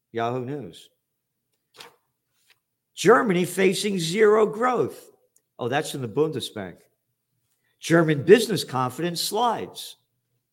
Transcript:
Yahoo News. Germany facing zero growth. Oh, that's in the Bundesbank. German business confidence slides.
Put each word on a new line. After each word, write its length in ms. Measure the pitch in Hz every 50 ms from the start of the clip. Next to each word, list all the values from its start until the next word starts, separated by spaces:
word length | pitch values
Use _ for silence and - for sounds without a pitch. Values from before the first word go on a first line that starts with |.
| _ _ -
Yahoo 320 | 113 117 117 120 131 123
News. 460 | 120 143 147 120 87 80 - - _ _ _ _ _ _ _ _ _ _ _ _ _ _ _ _ _ _ - - - _ _ _ _ _ _ _ _ _ _ _ _ _ _ _ _ _ _ _ _ _
Germany 500 | - - 170 233 269 269 226 185 175 180
facing 540 | 170 - 185 190 185 185 - - 214 196 185
zero 480 | 165 160 170 220 214 208 208 220 220
growth. 640 | 208 - 208 240 254 254 214 139 107 - - - - _ _ _ _ _ _ _ _ _ _
Oh, 100 | 127 120
that's 260 | 127 147 156 156 -
in 60 | 147
the 80 | 131 117
Bundesbank. 680 | 98 131 151 160 135 123 101 - - 107 98 90 82 - _ _ _ _ _ _ _ _ _ _ _ _ _ _ _ _ _ _ _ _
German 420 | - - 160 170 170 156 156 139 127
business 400 | - 196 240 240 - 208 143 -
confidence 580 | - - 131 131 127 120 - 160 175 175 160
slides. 760 | - - 202 208 240 240 214 147 98 - - - - - - _ _ _ _ _ _ _ _ _ _ _